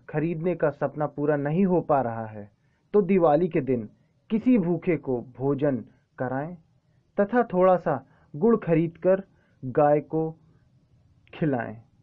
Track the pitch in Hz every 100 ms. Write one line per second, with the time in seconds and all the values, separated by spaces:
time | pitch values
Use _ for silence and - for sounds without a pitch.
0 | - 143 156 165 170 165 160 - 143 139
1 | 147 - 147 147 143 160 196 180 - 143
2 | 117 113 110 107 101 _ _ _ _ 208
3 | 180 196 165 147 180 160 131 123 104 _
4 | _ _ - 220 247 247 175 165 185 151
5 | 143 123 117 120 135 139 147 127 101 _
6 | _ - 127 131 156 175 _ _ _ _
7 | _ - 202 247 240 180 185 180 175 139
8 | - _ _ 147 208 226 - 165 165 -
9 | 180 190 196 _ _ _ 131 123 139 151
10 | 135 160 160 160 _ _ _ _ _ _
11 | _ _ _ - 160 127 113 110 - _